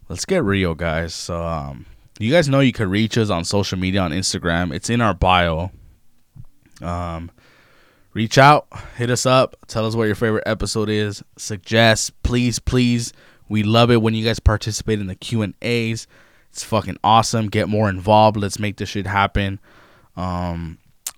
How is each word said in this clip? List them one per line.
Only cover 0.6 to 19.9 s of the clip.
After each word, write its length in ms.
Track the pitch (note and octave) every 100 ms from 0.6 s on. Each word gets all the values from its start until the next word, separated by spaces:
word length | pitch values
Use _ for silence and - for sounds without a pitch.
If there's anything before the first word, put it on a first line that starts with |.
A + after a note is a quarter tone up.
| F2+
guys. 400 | D#2+ E2+ D#2+ E2+
So, 300 | - - E2+ E2+
um, 400 | D#2+ C#2 C2 - - _ -
you 140 | G#2+
guys 180 | E3 C#3
know 120 | C#3
you 100 | C#3
could 140 | G#2+ G#2
reach 300 | G2 A2+ -
us 120 | G#2+
on 160 | F2+ E2+
social 320 | G#2 F#2+ F#2
media 240 | F#2 G2
on 100 | F2+
Instagram. 640 | D#2+ F#2 G2 F2 E2+ F2+
It's 160 | D2 -
in 100 | A#2
our 120 | A2+
bio. 580 | F2+ F#2 F2+ F2 D#2+ F2+ - - _ - _ _ - - _ _ -
Um, 480 | E2+ F2 F2 E2 F2 _ _ _ _ _ _ _ _
reach 240 | - A2+ -
out, 280 | C#3 D3+ - - - -
hit 140 | A#2+
us 140 | B2 B2+
up, 300 | C3 B2 - -
tell 180 | A2+ A2
us 100 | A2+
what 100 | A2
your 100 | G2+
favorite 280 | A2+ G#2+ -
episode 420 | G#2+ G#2 A2+ G#2+
is. 340 | G#2+ G#2+ G2+ - -
Suggest, 840 | - G#2 - A2+ A2+ G#2+ - -
please, 340 | - B2 B2 A2+
please. 560 | - B2+ A#2+ A#2+ A#2 - - _ -
We 120 | G#2+
love 280 | G#2 A2+ A#2+
it 100 | A#2+
when 140 | A2 A2+
you 100 | A2
guys 140 | A2
participate 600 | - G#2+ - G#2 - G#2+
in 80 | F#2+
the 80 | F#2
Q 280 | - A#2
and 100 | G2+ -
A's. 460 | A2+ A#2+ A2+ A2+ - _ _ _ _
It's 120 | -
fucking 340 | - A2 F#2+ E2+
awesome. 440 | - A2+ A2 A#2 G#2+
Get 220 | G#2+ F#2
more 180 | G#2 G#2+
involved. 460 | F#2 F2+ G#2+ A2 G#2+
Let's 220 | G2+ -
make 180 | G#2 G2
this 120 | G2+
shit 160 | G#2 F#2+
happen. 520 | G2 G2 - G2 F#2+ _ _ _